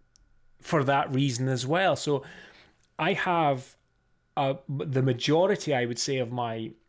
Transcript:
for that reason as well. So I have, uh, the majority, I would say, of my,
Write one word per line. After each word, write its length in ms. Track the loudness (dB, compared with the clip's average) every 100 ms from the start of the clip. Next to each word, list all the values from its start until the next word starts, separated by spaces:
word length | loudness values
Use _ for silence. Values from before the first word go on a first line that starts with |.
| _ _ _ _ _ _
for 220 | -2 0
that 300 | 2 2 2
reason 340 | 0 0 0 -2
as 180 | -2 0
well. 300 | 2 2 2
So 280 | 0 -2 -4 -20 -20 -20 -20 _ _ -4
I 160 | -2
have, 640 | 0 0 2 2 2 -4 -20 _ _ _ _ _ -2
uh, 200 | -2 -2 -6
the 340 | -6 -2 0
majority, 720 | 2 0 2 4 4 2 0
I 120 | 0 0
would 140 | -2
say, 180 | -2 -2
of 140 | -2
my, 400 | -4 -4 -4 -8 -12